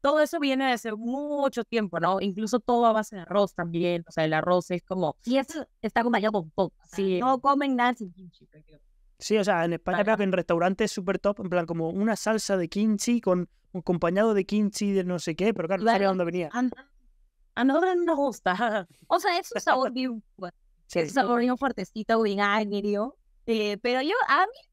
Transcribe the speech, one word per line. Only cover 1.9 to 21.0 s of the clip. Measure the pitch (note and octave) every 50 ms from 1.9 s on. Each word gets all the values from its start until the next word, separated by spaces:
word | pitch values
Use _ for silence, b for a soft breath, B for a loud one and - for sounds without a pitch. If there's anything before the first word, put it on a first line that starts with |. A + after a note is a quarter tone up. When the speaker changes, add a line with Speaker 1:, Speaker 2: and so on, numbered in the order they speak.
| F3 E3
Speaker 1:
¿no? | E3 E3+ F#3+ F#3+
Incluso | F3+ G3+ F#3 G3 A3 G3+ A3+ A#3+
todo | - - A#3+ A#3 A#3+
a | A3+
base | A3 A3 G#3+ - -
de | F#3+
arroz | E3 - F3+ G3+ G3+ F#3 _
también, | - E3+ E3+ E3+ E3+ F3 F3 F3 E3+ E3+ -
o |
sea, | - - D#3+
el | D#3+ D#3
arroz | D#3 D#3+ F3+ F3+ F3+ E3+ -
es | F3+ F3
como | _ _ F#3+ F#3 F3+ D3+ - _ _
Speaker 2:
Y | A#3 B3 C4+
eso | C4 - - D#4+ B3 _ _ _
está | - A3 _ A#3
acompañado | A3+ B3 A#3 G#3+ G3 A3
con | G#3+ G#3 E3 D#3
poco, | _ - F#3+ E3 _ _
o | _
sea, | _ -
Speaker 1:
Sí. | - G3 F#3+ F#3 F3+
Speaker 2:
no | A#3+ B3+ C4+ B3+
comen | - C4+ C#4 C#4 D4 C#4 C4
nada | B3 A#3+ B3 B3
sin | B3 A3 F3+
kimchi, | F3 F#3 F#3+ F3 _ _ -
prácticamente. | _ _ D3+ D3+ _ D#3 D3 _ _ _ _ _ _ _ _
Speaker 3:
Sí, | - - G#3+ A3
o | G3
sea, | G3 F#3+ E3+ E3
en | E3+ E3+
España | D#3+ _ - F#3 G3+
Speaker 1:
Ajá. | G#3
Speaker 3:
creo | G#3 A3
que | G#3 G#3
en | F#3+
restaurantes | F#3 F3+ E3 - E3+ E3 E3+ F#3 G3 - A3 G3
súper | - - F3+ F#3 F#3+ F3+
top, | - G3 G#3 -
en | G#3+ F3+
plan, | F3 F3 E3+
como | E3 E3+ E3 D#3+ D#3+
una | F3 F#3+ G3+ A3+ G#3+
salsa | - - G#3+ A3 G#3+ - - G3
de | F#3+ F3 E3
kimchi | - G3+ G#3+ A3 G#3+ G3 - - A#3+ A#3
con | - F#3+ F3+ F3+ F3 - _ _ _ _
acompañado | - F#3 - - F3+ E3 - E3+ F3+ G3 A3 A3+ G#3+
de | G3+ F#3
kimchi | - G#3 G#3+ G#3+ G3 G#3 - G#3 G3+
de | G3 F#3+ F3+
no | F3+ F3+ E3+
sé | - - D#3+
qué, | - F3+ A3 A3+
pero | G3+ E3 E3
claro, | G3 F#3+ G#3+
no | A3+
sé |
de | A3+ G3
Speaker 2:
Claro. | G3 F#3+
Speaker 3:
dónde | F#3+ F#3 F3
venía. | E3+ E3+ F3+ E3+ D3
Speaker 1:
A, | F3 B3 B3+ B3+ A#3 - - _ _ _ _ _ _ _ _ _ _ _ _ _ _
a | - A#3+
nosotros | C4+ C4+ D#4+ F4 F#4 F#4
no | F4 F4
nos | E4+ E4
gusta. | C#4 C#4+ C#4 G#3+ - _ G3 F3+ F#3 A#3+ A#3 G#3 G#3+ F3+ _
<laughs> | _ _ -
Speaker 2:
O | _ - F4+
sea, | F4 G4+ E4+ F4
es | F#4 - -
un | -
sabor | - - D4+ C4 C4 A#3+
bien | A#3+ C4 B3+ B3+ A#3+ A3 - _ _
fuerte. | - G3 F3 _ _ _ _ _ _ _ _
Speaker 3:
Sí. | -
Speaker 2:
Es | F3